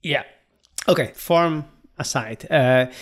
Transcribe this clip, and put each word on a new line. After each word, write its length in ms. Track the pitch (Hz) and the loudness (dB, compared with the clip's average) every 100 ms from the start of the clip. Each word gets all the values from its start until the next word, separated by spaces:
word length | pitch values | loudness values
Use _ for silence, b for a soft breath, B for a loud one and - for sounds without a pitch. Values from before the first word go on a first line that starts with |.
Yeah. 200 | 156 - - _ _ _ _ - - | -4 -4 -4 _ _ _ _ -4 0
Okay. 240 | 175 120 | 2 0
Form 520 | - - 170 170 156 - _ _ - | -8 0 2 2 -2 -6 _ _ -10
aside, 480 | - 135 110 113 - | -6 -6 -6 -10 -2
uh, 360 | 156 127 127 127 B | 2 4 4 2 B